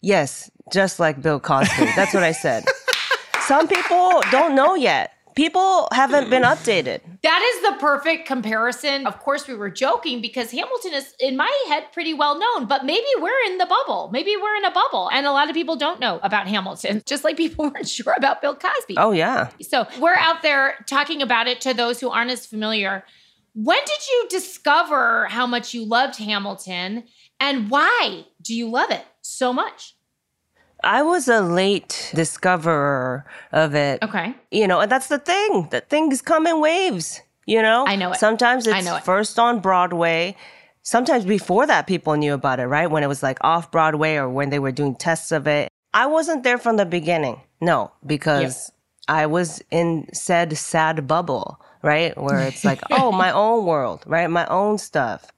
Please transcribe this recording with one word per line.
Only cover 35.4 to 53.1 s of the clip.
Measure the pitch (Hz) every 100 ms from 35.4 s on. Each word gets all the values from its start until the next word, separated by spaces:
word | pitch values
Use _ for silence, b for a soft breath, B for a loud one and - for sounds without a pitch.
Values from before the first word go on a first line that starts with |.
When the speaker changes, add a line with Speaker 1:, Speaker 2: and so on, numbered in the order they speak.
| 415 403 156
Speaker 1:
that | 123 -
things | 294 320 262
come | - 320 320
in | 320
waves, | 302 339 381 196 156 - _ _ -
you | 220
know? | 220 226 269
Speaker 2:
I | 196
know | 180
it. | 180
Speaker 1:
Sometimes | 214 220 240 254 226
Speaker 2:
I | 196
Speaker 1:
it's | 180
Speaker 2:
know | 165
it. |
Speaker 1:
first | - 190 214 -
on | 233 240
Broadway. | 190 185 180 175 165 165 175 202 B B B B
Sometimes | - 226 247 269 185
before | 208 - 185 294
that, | 190 147
people | 185 - 151
knew | 151 143
about | 139 127
it, | 127
right? | 147 170
When | 156
it | 143
was, | 139
like, | 139 131
off | - 165 170
Broadway | 170 156 151 156 156
or | 135
when | 127 143
they | 143
were | 135
doing | 131 143 127
tests | - 160 -
of | 160 143
it. | 147 135 _ _
I | 208 254
wasn't | 311 320 311
there | 247 240
from | 240 220
the | 190
beginning, | 175 156 170 143 151 _ _
no, | 165 151 104 _ 139
because | 147 160 147 135 127 - _ _ _ -
Speaker 2:
Yeah. | 156
Speaker 1:
I | 156
was | 165 175 - -
in | 165 170 165 -
said | - - 175 170 151
sad | - 165 160 160 139
bubble, | 156 175 127 - - b b
right? | 147 151 170 -
Where | 139 139
it's | 135 135 151
like, | 135 -
Speaker 2:
<laughs> |
Speaker 1:
"Oh, | 262 262